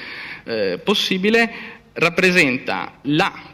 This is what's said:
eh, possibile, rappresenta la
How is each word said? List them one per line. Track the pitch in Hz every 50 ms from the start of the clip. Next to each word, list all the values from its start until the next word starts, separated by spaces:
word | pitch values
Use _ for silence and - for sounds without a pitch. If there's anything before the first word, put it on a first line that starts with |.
| - - - - - - - - -
eh, | - 117 110 101 95 87 92 -
possibile, | - 208 - - - 196 190 185 214 226 226 233 220 - - - - - - - _ -
rappresenta | - 156 170 170 - 185 185 180 180 165 135 123 127 - - 98 92 80 - - - -
la | 139 147 160 190 170 - - - -